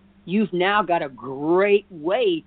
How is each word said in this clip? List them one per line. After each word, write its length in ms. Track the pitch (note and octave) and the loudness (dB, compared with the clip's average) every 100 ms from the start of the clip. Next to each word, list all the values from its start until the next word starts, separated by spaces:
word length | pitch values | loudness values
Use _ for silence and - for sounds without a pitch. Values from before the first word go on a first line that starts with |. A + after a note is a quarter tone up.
| _ _ | _ _
You've 280 | - G3 G#3+ | -4 -2 0
now 300 | F3 F#3 G#3 | 0 0 0
got 200 | F3 E3+ | 0 0
a 60 | D3+ | -2
great 800 | B2 C3 C3+ D3 F3 G3+ G3+ G3+ | -8 -12 -6 0 2 4 2 0
way 540 | F3 D3+ G#3+ A3+ E3 | -10 -4 0 0 -2